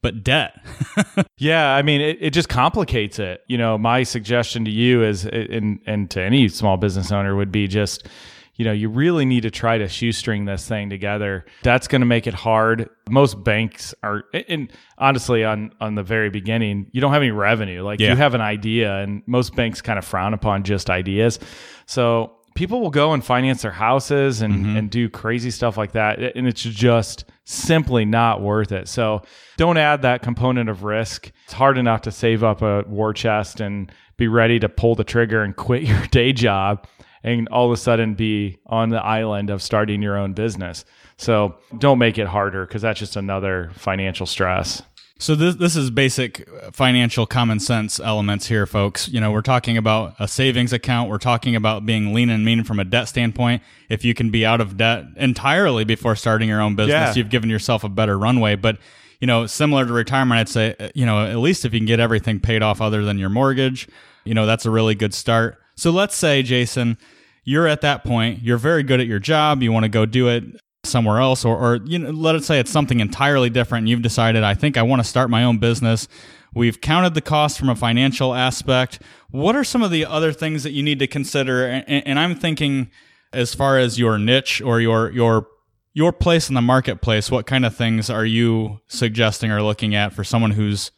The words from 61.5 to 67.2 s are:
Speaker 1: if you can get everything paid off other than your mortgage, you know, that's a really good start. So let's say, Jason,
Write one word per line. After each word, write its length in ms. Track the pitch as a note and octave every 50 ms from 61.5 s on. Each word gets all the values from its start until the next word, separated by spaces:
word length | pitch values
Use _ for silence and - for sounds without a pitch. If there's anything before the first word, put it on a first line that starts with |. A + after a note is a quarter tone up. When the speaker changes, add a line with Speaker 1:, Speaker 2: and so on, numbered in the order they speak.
| F#3+ - -
Speaker 1:
if 80 | B2 G#2+
you 80 | A2+
can 40 | A2 G#2+
get 120 | A#2 A2+
everything 400 | A#2 A2+ A2+ G#2+ - - G#2+ F#2+
paid 240 | - A#2+ A2+ A2 G#2+
off 160 | G#2+ G2+ -
other 240 | A2 G#2+ G#2+ G#2+ G#2
than 140 | G#2 G2+ G2
your 80 | F#2+ F#2+
mortgage, 600 | G2+ A#2+ C3+ C3+ C3+ B2+ C3+ C3 C3 B2 - - _ - - - _ _ _
you 100 | G#2+ A2
know, 120 | A2 A2
that's 200 | G#2+ A2+ A2 -
a 60 | A#2
really 240 | A2 A2 A2 A2 G#2+
good 180 | G2+ A2 G#2 -
start. 440 | - - - A#2 A2+ A2+ A2+ - _ _ _ _
So 160 | - - E3+
let's 240 | E3+ F#3 G3+ G3+ -
say, 280 | - - D#3+ C#3+ C#3 C3
Jason, 540 | A#2+ B2+ B2 B2 A2+ - B2+ A#2+ A#2 A#2 - _ - _ _